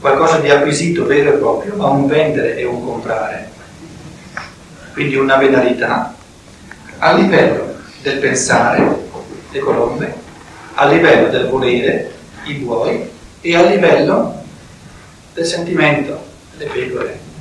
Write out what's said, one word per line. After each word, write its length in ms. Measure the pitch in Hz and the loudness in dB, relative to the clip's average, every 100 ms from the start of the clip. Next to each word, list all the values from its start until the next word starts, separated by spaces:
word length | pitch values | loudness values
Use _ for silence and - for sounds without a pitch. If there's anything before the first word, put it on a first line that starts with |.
qualcosa 380 | 143 139 160 160 | 2 2 4 2
di 120 | 143 | 4
acquisito 560 | 143 147 - 170 170 - | 4 4 0 -2 0 2
vero 240 | 143 143 | 2 4
e 60 | - | 2
proprio, 380 | - - 202 202 | 2 -2 -4 -2
ma 100 | 139 | 0
un 200 | 139 139 | 2 2
vendere 500 | 156 156 135 117 123 | 2 2 0 -2 -2
e 80 | |
un 200 | 123 120 | -4 -6
comprare. 680 | 120 117 117 113 95 - - - - - - - - - - - - - - - - | -8 -8 -6 -6 -6 -8 -12 -18 -20 -20 -20 -20 -20 -20 -16 -16 -16 -20 -20 -20 -16
Quindi 240 | - 143 135 | -8 -4 0
una 200 | 135 135 | 2 4
venalità 800 | 135 131 123 120 123 - - - - - - - - - - - | 4 4 2 0 -2 -2 -6 -12 -20 -20 -20 -20 -20 -20 -20 -2
a 140 | 160 | 2
livello 580 | - 196 165 - - - - - - | 4 4 4 4 0 -6 -12 -16 -8
del 160 | 139 139 | -6 -2
pensare, 680 | 139 127 - 120 - - - - - - - - - | -2 -2 0 2 2 2 2 0 -6 -14 -16 -18 -10
le 80 | 135 | -6
colombe, 540 | 139 113 117 143 - - - - - - - | -2 0 -2 -2 -8 -10 -18 -20 -20 -20 -12
a 120 | - 143 | 0 4
livello 400 | 165 160 117 - | 4 6 4 4
del 180 | 127 - | 0 -2
volere, 640 | 131 123 120 135 202 - - - - | 0 0 0 0 -2 -6 -14 -20 -18
i 80 | - | -12
buoi, 540 | 143 117 113 - - - - - - | -10 -6 -2 -2 -4 -8 -16 -20 -10
e 160 | 170 170 | -2 2
a 60 | |
livello 800 | 180 202 175 156 - 196 - - - - - - - - - - - | 4 4 4 4 2 0 -2 -8 -16 -20 -20 -20 -20 -20 -20 -20 -16
del 140 | - 170 | -6 -4
sentimento, 760 | 175 170 156 151 147 135 - - - - - | -4 -4 0 2 0 -2 -8 -14 -20 -20 -14
le 80 | 147 | -10
pecore, 520 | 127 127 123 123 - - - | -8 -6 -6 -8 -10 -16 -20